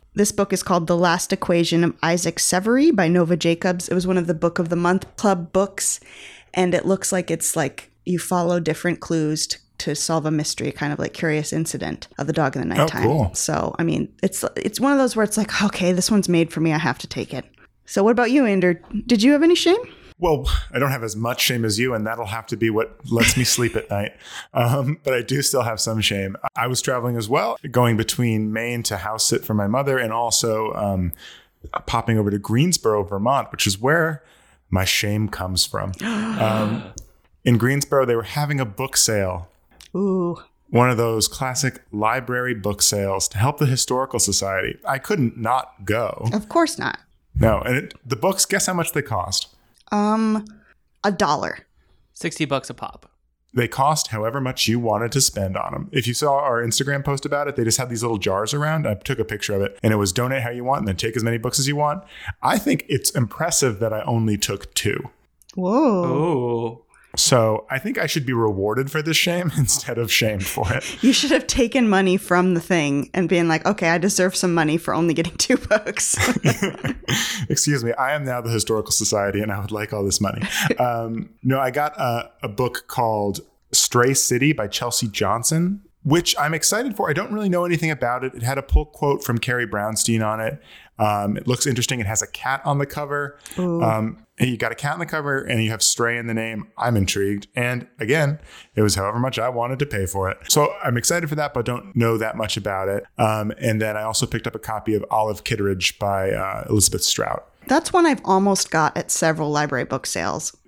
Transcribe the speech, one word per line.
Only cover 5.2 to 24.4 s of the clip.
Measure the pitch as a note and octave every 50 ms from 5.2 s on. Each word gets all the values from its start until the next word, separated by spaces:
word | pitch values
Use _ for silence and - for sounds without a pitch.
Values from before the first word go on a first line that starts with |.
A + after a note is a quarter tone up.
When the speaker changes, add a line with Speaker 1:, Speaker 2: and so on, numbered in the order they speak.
| - G#3 G3 F3+ E3 -
Speaker 1:
books, | - F#3+ G3+ G3 - - - - - - - - - - - - - - - _ -
and | F3+ F#3 F3+ F3
it | F3 -
looks | F3+ F#3+ F#3 - -
like | G3+ F#3 F3 -
it's, | E3 D#3+ - - -
like, | E3+ D3 C#3 - - - _ _ _ -
you | - F3+ E3
follow | - - F#3 F3+ F3 E3+ F3 F3
different | E3 - E3+ - - F3 E3 -
clues | - - E3 D#3+ D#3 D3+ D#3 D3+ -
t-, | - - - _ _ _ -
to | - - D3
solve | D3 - - E3 D#3+ D3
a | D#3
mystery, | D#3+ D3+ D3+ - - - A2+ C#3
kind | - - F3+ D#3+ D3
of | -
like | - - -
Curious | - - D#3+ D3+ D3+ D3+ -
Incident | - D#3 D#3+ - - - - D#2 - - - - - -
of | C#3+
the | D3 -
Dog | E3 D3+ C3+ -
in | D3 - D#2+
the | -
Speaker 2:
Oh, |
Speaker 1:
Nighttime. | - D3+ D#3+ D#3 D3+ -
Speaker 2:
cool. | A2+ C#3+ D#3 A2+ F2+ -
Speaker 1:
So, | - - - D3+ - - - - -
I | E3
mean, | E3 - - - - - -
it's, | - G3 - - - - -
it's | - - A3 - -
one | A#3+ C#4
of | C#4+ C#4
those | C4+ B3 -
where | A3 G#3+
it's | G#3 -
like, | A3 G#3 - - - G3+
"Okay, | G3+ - - F#3 F3
this | F#3 F3+ F3+ -
one's | A3 G3+ F3 -
made | F3 E3 E3 D#3+ -
for | D#3
me. | D#3+ E3 D3+
I |
have | D#3 D#3+ C#3+ B2+ -
to | -
take | - - - - - C#3+
it." | C3 - _ _ _ - _ _ _ _
So | - - - G3
what | A3
about | A#3+ A3+ B3 A3+
you, | B3+ D4 C4+
Andrew? | A3 G3 F#3+ F3+ F3+ E3+ E3+ - - - G#3 -
Did | - A#3+ G3+ G#3+
you | C4+
have | D4 C#4+
any | D#4 E4 F4
shame? | D#4+ - E4+ F4+ A#4 B4 - - - - - - -
Speaker 2:
Well, | E3+ F3 D#3 A3 - - - - - -
I | - B2
don't | C#3 C3+
have | C3+ B2 A2+
as | A2 G2
much | G#2 A2+ A#2 B2 -
shame | - - C3 A#2+ A2+
as | A2 G2+ G#2
you, | B2 C3 B2
and | A2 G#2+
that'll | A2 A#2 A2+ A#2
have | G2 A2 A2+ -
to | - A#2+
be | G2+ A2+ A2+
what | G#2+ G#2+ A2 - - - - -
lets | A#2 A#2 A2+ - -
me | C3 B2
sleep | - - - A#2+ A2+ -
at | A2 - -
night. | G#2 G2+ G2+ - -
<laughs> | - - - - -